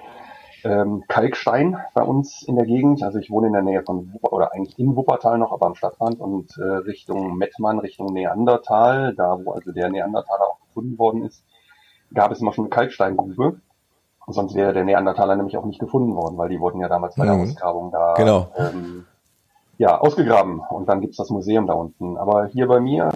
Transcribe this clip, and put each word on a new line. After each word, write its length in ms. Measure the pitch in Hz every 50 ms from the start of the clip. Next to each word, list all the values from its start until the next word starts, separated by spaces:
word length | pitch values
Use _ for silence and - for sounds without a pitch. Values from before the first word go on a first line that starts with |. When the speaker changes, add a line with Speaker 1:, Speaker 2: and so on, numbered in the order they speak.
| - - - - - - - - - - - - -
Speaker 1:
ähm, 420 | 113 104 104 104 101 104 98 - -
Kalkstein 720 | - 113 110 120 - - - - 113 127 147 175 185 175 - - -
bei 80 | - 117
uns 400 | - 131 135 139 139 - - -
in 120 | - 131
der 120 | 120 113 107
Gegend. 340 | 117 127 131 143 143 143
Also 160 | - 101 98 107
ich 140 | 95 -
wohne 160 | 107 107 113 110
in 60 | 107
der 100 | 101 95
Nähe 180 | 98 95 95
von 320 | 92 - 92 92 90 90 98
Wupper-, 180 | 110 - -
oder 220 | - 101 85 - -
eigentlich 240 | 95 98 95 - -
in 180 | 123 135 131
Wuppertal 440 | 123 127 131 135 123 - 117 117 117
noch, 140 | 113 107 -
aber 120 | - 98
am 80 | 87 87
Stadtrand 460 | - - 90 - - 117 117 117 117
und, 360 | - 92 98 95 90 - - -
äh, 20 |
Richtung 760 | 98 95 95 95 92 104 98 - - - 95 95 95 92 90
Mettmann, 440 | 90 98 - - - 110 107 107 107
Richtung 340 | 101 92 - - 98 98 95
Neandertal, 1000 | 92 92 87 85 104 117 120 123 117 - - 107 107 117 123 131 135 135 127 104
da 240 | - 92 90 92 90 92
wo 100 | 95 98
also 180 | - - 92
der 180 | 85 90 90 90
Neandertaler 540 | 95 95 87 98 104 110 - - 98 98 98
auch 160 | - - - _ _
gefunden 320 | - 113 113 127 123 113
worden 260 | 113 113 113 113 120
ist, 180 | 107 _ _ _ _ _ _ _ _ _ _ _ _ _ _ _ _ -
gab 180 | - 101 104
es 80 | - -
immer 140 | 117 104 104
schon 120 | - 110
eine 40 | 110
Kalksteingrube. 880 | - 120 123 120 - - 104 95 95 92 - 98 92 92 127 156 180 - _ _ _ _ _ _ _ _ _ _ _ _ - -
Sonst 260 | 107 101 101 95 101
wäre 180 | 98 98 98
der 140 | 95 95 92
Neandertaler 500 | 95 98 92 95 98 92 - 101 98 98
nämlich 220 | 98 98 98 - -
auch 80 | -
nicht 140 | 107 - -
gefunden 340 | 120 110 - 135 127 117 101
worden, 240 | 85 82 82 90 87
weil 120 | 85 87
die 100 | 92 82
wurden 200 | 85 90 90 92
ja 100 | 90 90
damals 260 | 92 87 87 90 -
bei 100 | - -
der 80 | 107 -
Speaker 2:
Mhm. 80 | 92
Speaker 1:
Ausgrabung 500 | 90 107 143 - 90 87 85 85 87 90
da, 220 | - 82 85 85 85
Speaker 2:
Genau. 380 | 85 90 107 107 92 90 87 -
Speaker 1:
ähm, 500 | - 90 87 82 90 87 87 87 90 87 _ _ _ _ _ _ _ _ _ _ _ _ _ _ -
ja, 180 | 113 95 85 -
ausgegraben. 600 | - 151 147 - 156 117 113 104 95 95 87 80
Und 280 | 78 - - 82 95 90
dann 140 | 101 98
gibt's 160 | 98 104 - -
das 140 | 104 -
Museum 340 | - 98 92 101 107 113 104
da 80 | 90 82
unten. 440 | 82 82 82 - - - 90 87 87
Aber 280 | - 98 104 104 104
hier 220 | 101 - 127 127 120
bei 120 | 123 123
mir 300 | 123 131 143 156 165 156 -